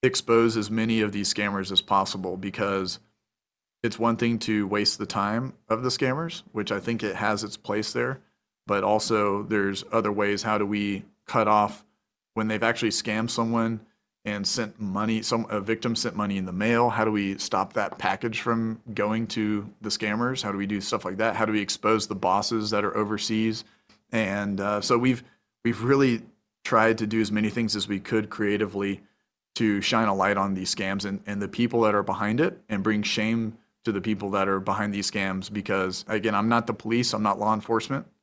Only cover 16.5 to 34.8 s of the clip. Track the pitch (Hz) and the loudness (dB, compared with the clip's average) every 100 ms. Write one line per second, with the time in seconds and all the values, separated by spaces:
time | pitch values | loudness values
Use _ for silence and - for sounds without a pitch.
16.5 | 90 107 117 120 110 110 107 101 98 - | -2 2 4 4 2 0 2 0 -2 -2
17.5 | 98 95 - 101 - 92 95 117 110 - | 0 0 -2 -4 -2 -2 -2 -2 -4 -2
18.5 | 113 113 113 - 104 104 110 113 - 107 | 0 -2 -6 -10 -2 -2 0 -2 -2 0
19.5 | 104 104 - 107 - 107 107 120 127 110 | -2 -4 -10 -6 -4 -2 0 -2 -2 -4
20.5 | 98 101 104 95 113 92 95 113 101 110 | -2 -2 -2 -2 -2 -4 0 0 2 2
21.5 | 107 101 - 107 110 104 101 95 95 98 | 2 0 0 2 2 2 -2 0 0 0
22.5 | 113 107 104 104 - 104 104 - 110 110 | -2 0 0 0 0 -2 -2 -2 0 0
23.5 | 110 - _ _ _ _ 113 104 101 101 | -2 -10 _ _ _ _ -2 0 -2 -2
24.5 | 98 98 104 98 120 127 123 - _ _ | -2 0 -2 2 4 4 0 -4 _ _
25.5 | _ 117 120 117 139 135 117 - _ _ | _ -4 -2 2 4 6 2 -4 _ _
26.5 | _ - 117 110 110 110 113 104 104 107 | _ 2 4 6 4 0 0 0 0 0
27.5 | 107 113 107 92 101 - 113 104 - 104 | 0 -2 -2 -2 -4 0 -2 -2 -2 0
28.5 | 104 104 98 101 98 - _ _ _ _ | 0 0 -2 -2 -4 -8 _ _ _ _
29.5 | - 113 101 98 120 113 98 95 101 98 | 0 2 2 4 4 4 4 4 4 0
30.5 | 95 92 - 98 98 98 98 - 104 101 | -2 -4 -4 -2 -2 -4 -6 -6 -6 -6
31.5 | - 120 120 110 104 98 95 104 113 170 | -2 0 4 4 2 0 -2 -2 0 0
32.5 | 190 _ 104 98 107 101 - 110 113 113 | -2 _ -4 0 0 0 -2 0 0 -2
33.5 | 110 _ _ - 101 101 104 101 98 98 | -8 _ _ -4 -2 -2 -2 0 0 2
34.5 | 95 95 98 | 0 0 -2